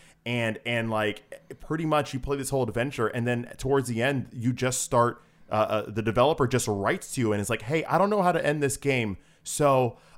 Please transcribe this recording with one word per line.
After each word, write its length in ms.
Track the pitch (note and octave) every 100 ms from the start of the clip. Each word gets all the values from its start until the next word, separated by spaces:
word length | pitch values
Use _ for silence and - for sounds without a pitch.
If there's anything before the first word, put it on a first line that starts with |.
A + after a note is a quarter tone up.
| - _ A#2
and, 340 | A#2+ A2+ G#2+ A#2+
and, 240 | A#2+ A2+
like, 680 | A2 G#2+ G2+ - - - -
pretty 240 | - D#3+ D#3+
much 260 | D3+ C#3
you 60 | C#3
play 180 | C#3 C#3+
this 140 | C3
whole 100 | C3+
adventure, 440 | A#2+ A2+ C3+ C3 A2
and 180 | A#2+ A#2+
then 220 | A#2+ A#2+ -
towards 300 | C3 C#3 B2+
the 140 | A2+
end, 240 | B2+ C#3 F2+
you 220 | - A#2
just 280 | B2 B2+ B2
start, 420 | - B2 A#2+ - _ _ -
uh, 40 | -
uh, 340 | - G#2+ -
the 140 | A2
developer 420 | A2 G#2+ C3+ D#3+ B2
just 220 | B2 A2+
writes 480 | G2+ G2 D3+ - -
to 60 |
you 100 | A2
and 80 | G#2
is 80 | G2+
like, 140 | A2+
"Hey, 200 | A#2+ D#3+ -
I 120 | D#3
don't 140 | G3+
know 100 | G#3
how 100 | F3+
to 120 | D#3+ C#3
end 160 | D3+
this 160 | C#3 -
game, 400 | C#3 C3 A2 F#2 _ _
so, 540 | - - D3 C3+ B2 - -